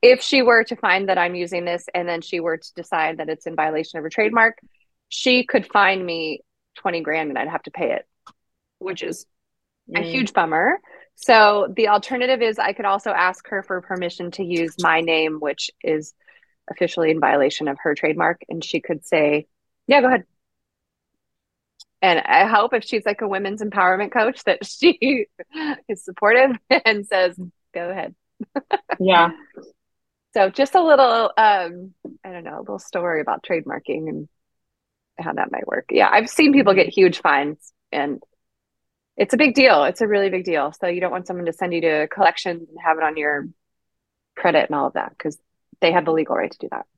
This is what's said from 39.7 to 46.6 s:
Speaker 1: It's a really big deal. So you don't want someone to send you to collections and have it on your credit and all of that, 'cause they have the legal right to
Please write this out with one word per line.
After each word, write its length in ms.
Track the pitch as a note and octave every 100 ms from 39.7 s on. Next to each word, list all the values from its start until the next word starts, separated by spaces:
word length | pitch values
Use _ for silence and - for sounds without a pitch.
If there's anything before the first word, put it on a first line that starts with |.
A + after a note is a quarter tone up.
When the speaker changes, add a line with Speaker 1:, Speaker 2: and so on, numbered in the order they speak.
| E3 -
Speaker 1:
It's 160 | F#3
a 60 | A3
really 220 | G#3 G3
big 140 | F#3
deal. 300 | F#3 D#3+ C#3+
So 140 | D#3 F#3
you 140 | F3
don't 100 | F3+
want 140 | F3+ F3+
someone 200 | F3+ E3+
to 60 |
send 200 | E3 F3+
you 80 | E3+
to 260 | E3 D3+ D3+
collections 640 | - F#3 - F#3+ E3+ E3
and 80 | E3 E3+
have 120 | D#3+
it 60 |
on 140 | D#3+ D#3
your 300 | D3 D3 C#3 - _ _ _ _ _ _ _ -
credit 340 | F3+ D#3+ -
and 60 | D3
all 120 | C#3
of 60 |
that, 240 | - - _
'cause 220 | D#3 D3 _ _ _ _
they 100 | E3
have 140 | F3 D#3+
the 60 |
legal 240 | D#3+ D#3 -
right 160 | -
to 60 | -